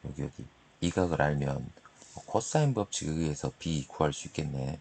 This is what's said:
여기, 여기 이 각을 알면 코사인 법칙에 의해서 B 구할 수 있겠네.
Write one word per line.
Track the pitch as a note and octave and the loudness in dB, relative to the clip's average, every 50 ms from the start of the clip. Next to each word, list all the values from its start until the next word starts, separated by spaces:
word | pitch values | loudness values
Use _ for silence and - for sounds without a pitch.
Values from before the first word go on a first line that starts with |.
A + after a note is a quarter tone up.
| - | -10
여기, | D2 C#2 D2 | -10 -6 -4
여기 | C#2+ C#2+ - - C2 - _ _ _ _ _ _ | -6 -6 -6 -12 -16 -16 _ _ _ _ _ _
이 | E2 E2+ | -2 0
각을 | - F#2+ F2+ F2 D#2+ C#2+ | 4 4 2 4 4 4
알면 | C#2+ D2 D2 C#2+ C#2+ C#2 C#2 C#2 B1+ C2 - - _ - _ - - - - - - | 4 2 4 2 0 0 -2 -2 -4 -8 -12 -18 _ -20 _ -20 -20 -16 -16 -16 -10
코사인 | - - G#2+ - - - D#3 D3+ C#3+ B2 | 0 0 0 0 2 2 4 4 4 4
법칙에 | G#2+ G2+ - - - D#2+ D#2 | 2 -2 -2 -4 -4 -2 -2
의해서 | D#2 D#2+ E2 D#2 D2 - - C#2 - | 0 0 0 0 0 -2 -4 -6 -6
B | _ - E2 D#2+ D2 C2 | _ -4 -2 -2 -2 -2
구할 | - - - - D2 C#2+ | -6 0 2 2 2 2
수 | - - | -2 -10
있겠네. | - - - D2+ C#2+ C#2 C2+ C2 C2+ D#2 - | -8 -6 -4 -4 -2 -4 -2 -4 -4 -6 -8